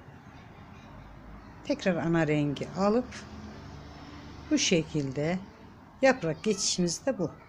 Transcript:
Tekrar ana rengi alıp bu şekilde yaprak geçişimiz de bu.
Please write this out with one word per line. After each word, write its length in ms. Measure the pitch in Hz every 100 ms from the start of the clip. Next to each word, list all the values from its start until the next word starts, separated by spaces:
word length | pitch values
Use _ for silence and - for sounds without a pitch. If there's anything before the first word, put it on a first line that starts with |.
| - - - - - - - - - - - - - - - -
Tekrar 320 | - 285 196 165
ana 300 | 165 165 151
rengi 420 | 151 147 131 -
alıp 560 | 175 202 233 247 - - - - - - - - - - - - - -
bu 80 | 302
şekilde 800 | - 170 156 156 139 135 151 185 196 - - - - -
yaprak 420 | 262 262 165 156
geçişimiz 640 | 220 202 - - 175 - -
de 120 | 208
bu. 120 | 170 -